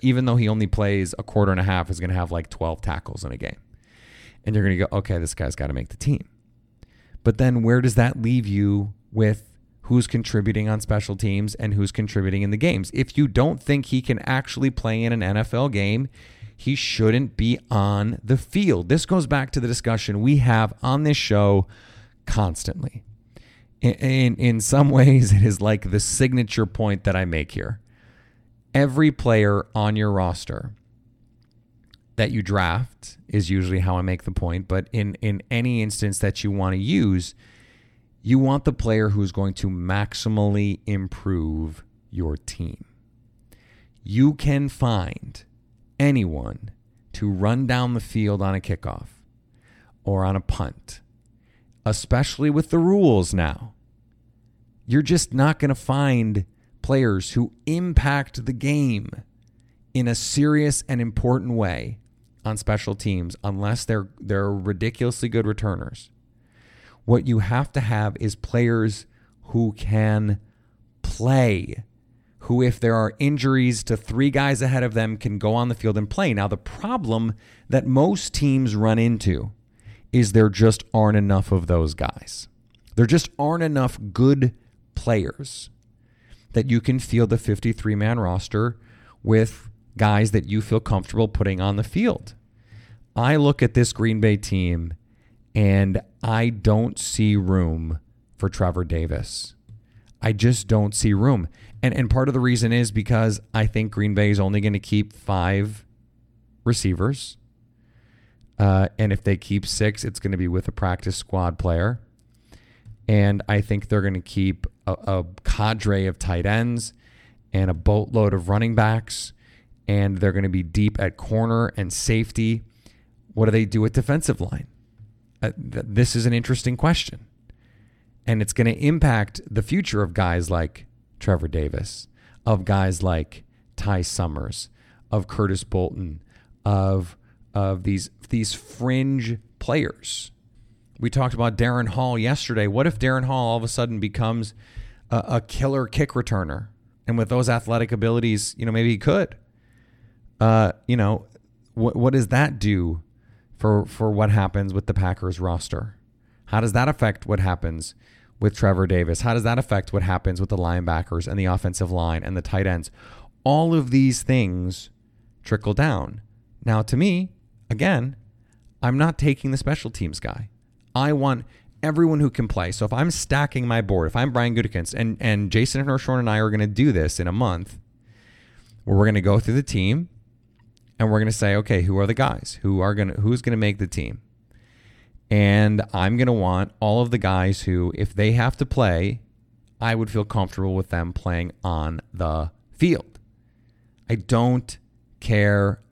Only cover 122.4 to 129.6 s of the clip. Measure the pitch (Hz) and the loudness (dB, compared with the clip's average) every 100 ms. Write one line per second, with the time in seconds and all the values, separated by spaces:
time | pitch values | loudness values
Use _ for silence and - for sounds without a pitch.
122.4 | 110 113 - _ - _ _ _ _ 107 | 0 -2 -6 _ -20 _ _ _ _ 0
123.4 | 110 110 104 113 110 131 - 151 151 - | 2 4 2 0 0 0 0 0 0 -2
124.4 | 90 - - _ _ _ - _ _ _ | -4 -8 -12 _ _ _ -20 _ _ _
125.4 | 113 - 123 117 113 104 123 120 117 117 | -8 -6 -10 -10 -4 0 2 2 0 0
126.4 | 113 127 127 123 156 170 - - - _ | -2 -4 -2 0 0 0 -2 -12 -18 _
127.4 | - - _ _ _ _ _ _ - 110 | -20 -20 _ _ _ _ _ _ -2 0
128.4 | 107 - 117 - 143 160 147 113 101 - | 0 0 0 2 2 4 4 2 0 -6
129.4 | - 104 | -8 -4